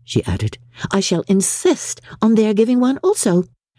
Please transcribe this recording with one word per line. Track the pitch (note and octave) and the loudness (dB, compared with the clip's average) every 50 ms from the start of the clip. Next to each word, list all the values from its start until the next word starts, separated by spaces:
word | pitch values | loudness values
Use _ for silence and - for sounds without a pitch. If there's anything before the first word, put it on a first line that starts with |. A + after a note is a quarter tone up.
| _ | _
she | - - A2 - | -4 -2 -2 -2
added, | - F2+ - G#2+ G#2+ - - - _ _ - - - | -2 -4 -4 -4 -6 -8 -10 -20 _ _ -12 -8 -4
"I | - G3 | -2 -2
shall | F#3+ - F#3+ E3 - - | -2 -2 -2 -2 0 0
insist | F#3+ G3 F#3+ - - - - F4+ D4 - - - - - - - - - | 0 0 0 -2 -2 -2 0 0 0 0 -2 -10 -12 -14 -16 -18 -6 -2
on | - A3 A3+ | 0 2 4
their | G#3+ A3 G#3+ G#3+ | 4 2 2 2
giving | G3 A3+ A3+ B3 B3 | 2 2 2 2 2
one | B3+ B3 C4+ C#4 - | 2 0 0 0 0
also. | F#4 A4 - - G#3+ F3 F3+ F3+ - _ _ _ _ _ | -2 0 0 0 2 2 2 0 -2 _ _ _ _ _